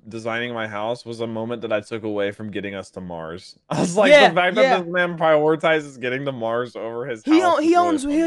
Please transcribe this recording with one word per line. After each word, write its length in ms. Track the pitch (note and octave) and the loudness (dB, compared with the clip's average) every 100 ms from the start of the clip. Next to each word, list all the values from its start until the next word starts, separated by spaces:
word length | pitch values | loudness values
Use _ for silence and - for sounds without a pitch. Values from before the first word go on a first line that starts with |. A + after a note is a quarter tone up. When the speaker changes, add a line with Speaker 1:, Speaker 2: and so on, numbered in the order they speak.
| A2 | -14
Speaker 1:
designing 460 | A2 A2+ A2+ A#2+ | -8 -6 -4 -4
my 160 | A#2 A2 | -6 -6
house 360 | G#2 A2 B2 A#2 | -4 -4 -6 -8
was 140 | A2+ | -8
a 80 | A#2 | -6
moment 340 | A2+ A2+ A#2+ | -6 -6 -6
that 100 | A2+ | -4
I 80 | G#2+ | -4
took 220 | G2+ A2+ | -4 -8
away 280 | G#2+ G#2 G2+ | -6 -2 -4
from 180 | G#2 G#2+ | -4 -10
getting 260 | G2 G2+ G2 | -8 -8 -10
us 140 | F#2 | -12
to 100 | F#2+ | -14
Mars." 580 | F2+ E2 D#2+ F2+ - - | -12 -10 -10 -12 -16 -20
<laughs> 60 | _ | _
I 120 | D#3 | -4
was 160 | F#3 F3+ | -2 2
like, 140 | G#3 | 6
Speaker 2:
Yeah, 180 | D4 B3+ | 8 8
Speaker 1:
"The 60 | E3+ | 4
fact 200 | F3+ G#3 | 2 2
Speaker 2:
yeah. 220 | C4 G#3+ | 2 2
Speaker 1:
that 80 | E3+ | 0
this 80 | |
man 240 | F3+ F3 E3 | -2 -2 0
prioritizes 840 | E3 D3+ D3+ D#3 E3 D#3 D3 C3 | 2 4 4 2 2 0 -2 -8
getting 240 | B2 C3 | -4 -4
to 80 | C#3 | -4
Mars 460 | B2+ A2+ A#2+ B2 G#2 | -4 -2 -2 -4 -8
over 280 | A2 A#2 C3+ | -8 -8 -8
his 180 | A2+ C4 | -6 2
Speaker 2:
He 160 | D#4+ | 4
Speaker 1:
house 160 | F4+ D4+ | 4 2
Speaker 2:
own-, 20 | |
Speaker 1:
is 60 | D#4 | 4
Speaker 2:
he 100 | F4 | 4
Speaker 1:
really 120 | F4 | 4
Speaker 2:
owns, 140 | D4+ | 0
Speaker 1:
funny." 120 | C#4 D4 | 0 0